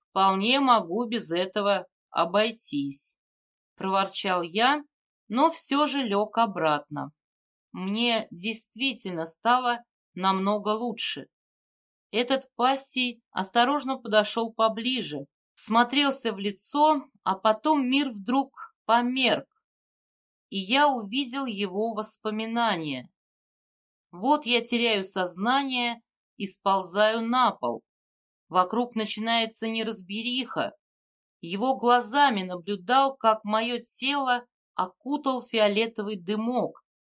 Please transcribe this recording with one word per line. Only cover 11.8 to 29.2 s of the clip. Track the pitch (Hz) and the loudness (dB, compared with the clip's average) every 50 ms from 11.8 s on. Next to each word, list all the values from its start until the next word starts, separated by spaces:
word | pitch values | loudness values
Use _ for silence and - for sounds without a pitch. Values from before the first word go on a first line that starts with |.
| _ _ _ _ _ _ | _ _ _ _ _ _
Этот | - 214 247 240 262 269 269 _ _ | -2 -2 0 0 0 -2 -2 _ _
Пассий | - 240 262 277 269 269 - - 254 254 247 233 - _ _ | 0 2 2 2 0 -4 -6 -4 -2 -2 -2 -4 -8 _ _
осторожно | - - 190 190 - 240 240 254 285 294 247 262 269 | -6 -6 -4 0 2 4 4 4 2 0 -2 -4 -6
подошел | 269 - 220 202 214 208 208 - 233 226 226 226 | -6 -4 2 2 4 4 2 0 -4 -4 -2 0
поближе, | - 226 220 208 220 226 254 262 247 185 143 147 139 143 - _ _ _ _ _ | 0 0 0 0 0 -4 -2 -2 -2 -4 -6 -8 -10 -10 -12 _ _ _ _ _
всмотрелся | - - - 214 233 240 240 - 285 285 277 269 277 - 233 208 | -12 -4 0 4 4 4 4 4 2 2 2 2 0 -2 -4 -4
в | 190 | -2
лицо, | 196 208 202 - - - - 294 302 311 311 285 - - _ _ - | -4 -4 -4 -6 -8 -4 0 4 4 4 4 2 -2 -8 _ _ -2
а | - 190 | -2 -2
потом | 190 - 220 220 214 - 302 311 285 262 247 | 2 2 2 2 2 2 2 2 2 2 2
мир | 262 277 294 277 | 2 2 0 0
вдруг | 226 202 190 185 247 277 269 - _ - - - _ _ _ | -4 -6 -2 0 2 0 0 0 _ -18 -20 -20 _ _ _
померк, | - 220 240 240 247 254 262 262 233 170 131 - _ _ _ _ _ _ _ _ _ _ _ _ _ _ _ _ _ _ _ _ - | 2 4 4 4 2 0 2 2 2 2 0 -2 _ _ _ _ _ _ _ _ _ _ _ _ _ _ _ _ _ _ _ _ -8
и | - 196 | -6 -6
я | 190 185 240 277 294 | -2 0 2 4 4
увидел | 294 269 240 214 196 208 269 285 240 233 277 277 | 4 2 0 -4 -4 -4 -4 -4 -4 -4 -6 -6
его | 247 214 190 202 185 175 202 220 233 220 | -4 -4 -4 -4 -4 -2 -2 -4 -4 -4
воспоминания. | 202 214 - - - - 214 214 214 220 226 226 240 233 220 196 170 160 151 135 127 127 - _ _ _ _ _ _ _ _ _ _ _ _ _ _ _ _ _ _ _ _ | -6 -8 -10 -10 -10 -8 -6 -6 -6 -6 -4 -2 0 0 0 0 0 -2 -4 -6 -6 -8 -12 _ _ _ _ _ _ _ _ _ _ _ _ _ _ _ _ _ _ _ _
Вот | - 175 190 254 302 294 294 | -10 -2 2 2 2 2 2
я | 220 240 233 | 2 0 0
теряю | 226 - 240 233 233 233 220 202 190 | 0 0 0 0 2 2 0 0 -2
сознание | 190 - 196 185 175 160 175 196 233 262 277 285 269 254 247 240 240 233 233 _ _ _ _ _ _ _ | -4 -4 -4 -4 -4 -4 -4 -2 0 0 0 0 -2 -2 -2 -2 -4 -4 -8 _ _ _ _ _ _ _
и | - 202 | -10 -10
сползаю | 190 - - - 202 196 196 185 175 175 202 214 214 220 233 226 | -10 -8 -4 -2 0 0 0 -2 -2 0 2 2 2 2 0 -2
на | 226 240 254 247 214 - | 0 2 2 2 2 2
пол. | - - 120 117 - - _ _ _ _ _ _ _ _ _ _ _ _ - | 0 -4 -6 -6 -6 -10 _ _ _ _ _ _ _ _ _ _ _ _ 0
Вокруг | - 185 185 180 220 233 247 240 240 | 2 2 4 4 2 -2 -2 -2 -2
начинается | 220 220 208 - 214 | -4 -4 -4 -4 -6